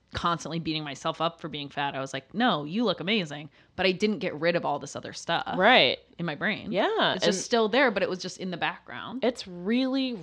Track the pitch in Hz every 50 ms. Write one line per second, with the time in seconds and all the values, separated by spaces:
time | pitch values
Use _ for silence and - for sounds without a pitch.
0 | _ _ - - - 175 170 160 - 147 160 165 151 160 156 156 151 147 135 -
1 | - 165 156 - 160 165 165 - - 160 139 147 143 139 - 151 143 143 - 135
2 | 135 135 - 135 - - - 208 240 247 180 151 147 151 175 220 247 202 170 -
3 | 156 185 226 220 175 147 143 147 156 147 - _ _ _ _ - 185 190 185 170
4 | 208 214 208 151 185 165 - 147 160 170 175 165 - 147 143 143 - 143 - -
5 | - 113 - - - - 170 151 - - - 175 190 226 254 214 147 123 - -
6 | - _ - - 170 170 147 - 165 208 202 117 - - - 190 262 381 440 403
7 | 226 165 - 185 214 208 196 180 - - 240 233 220 214 214 262 294 247 196 196
8 | 185 - 180 180 - 180 - - 180 185 180 - 156 156 180 - - - - -
9 | 92 - 226 262 240 240 - - - 190 180 175 175 196 233 254 262 262 262 269
10 | 262 254 240 185